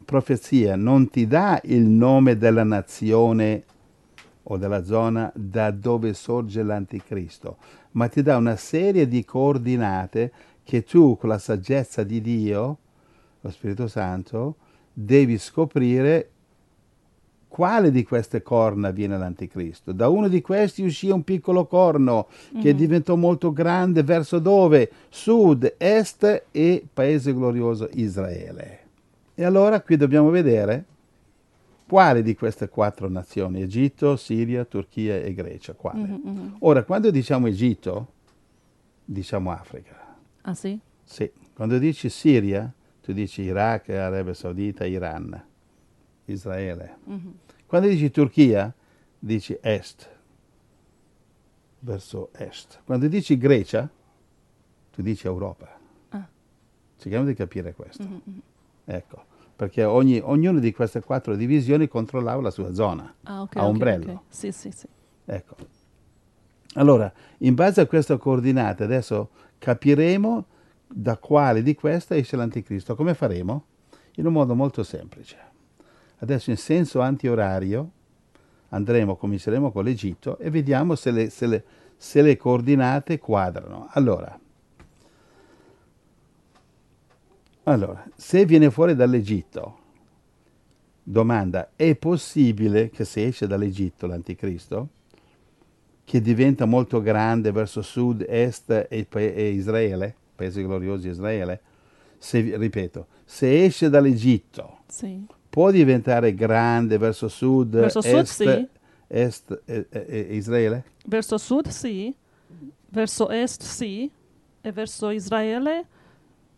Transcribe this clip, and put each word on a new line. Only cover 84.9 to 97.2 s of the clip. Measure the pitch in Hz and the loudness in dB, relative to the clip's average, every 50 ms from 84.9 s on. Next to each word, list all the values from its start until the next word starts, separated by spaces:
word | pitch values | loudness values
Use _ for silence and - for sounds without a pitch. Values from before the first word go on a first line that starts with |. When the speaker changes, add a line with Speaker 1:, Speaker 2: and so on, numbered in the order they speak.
| _ _ _ _ _ _ _ _ _ _ _ _ _ _ _ _ _ _ _ _ _ _ _ _ _ _ _ _ _ _ _ _ _ _ _ _ _ _ _ _ _ _ _ _ _ _ _ _ _ _ _ _ _ _ - | _ _ _ _ _ _ _ _ _ _ _ _ _ _ _ _ _ _ _ _ _ _ _ _ _ _ _ _ _ _ _ _ _ _ _ _ _ _ _ _ _ _ _ _ _ _ _ _ _ _ _ _ _ _ -2
Speaker 1:
allora, | - 143 113 98 92 92 - - - - | 0 0 0 0 -4 -8 -12 -18 -20 -20
se | - - - - 185 202 | -20 -6 0 2 4 4
viene | 165 165 160 156 143 | 6 6 6 6 6
fuori | 117 151 165 175 160 | 4 4 2 2 4
dall'Egitto, | 123 123 127 127 120 104 101 107 92 - _ - - - - - _ _ _ _ _ _ _ _ _ _ _ _ _ _ _ _ _ _ _ _ _ _ _ _ _ | 4 2 2 2 0 0 -2 -4 -4 -4 _ -14 -14 -14 -14 -16 _ _ _ _ _ _ _ _ _ _ _ _ _ _ _ _ _ _ _ _ _ _ _ _ _
domanda, | - - 101 113 113 113 120 107 98 92 87 92 82 - _ | -10 -2 0 2 2 2 2 0 -2 -2 -4 -6 -6 -8 _
è | - 156 165 147 | 0 2 2 2
possibile | - - 160 175 156 - - - 151 139 120 107 101 110 107 101 110 113 113 | 0 0 -2 -2 -2 -4 -4 0 2 2 2 2 0 0 0 2 2 0 0
che | - - 110 | -4 -8 -8
se | - - 107 107 | -6 -4 -4 -4
esce | 123 123 - 110 | -4 -4 -4 -4
dall'Egitto | 98 98 98 104 101 92 98 98 90 - - - | -4 -4 -2 -4 -4 -4 -4 -6 -6 -6 -8 -10
l'anticristo, | 90 90 85 85 - 90 - - 98 90 82 - - - 104 127 151 _ _ _ _ _ _ _ _ _ _ _ _ _ _ _ _ _ _ _ _ _ _ _ | -10 -8 -10 -10 -12 -12 -8 -8 -8 -8 -8 -10 -10 -10 -10 -10 -10 _ _ _ _ _ _ _ _ _ _ _ _ _ _ _ _ _ _ _ _ _ _ _
che | - - 123 | -2 -2 0
diventa | 107 117 117 110 131 143 135 - 123 | 0 2 2 2 2 2 2 2 0
molto | 110 120 127 123 - 127 117 | 2 2 2 0 0 -2 -2
grande | 104 107 107 107 | 0 0 0 0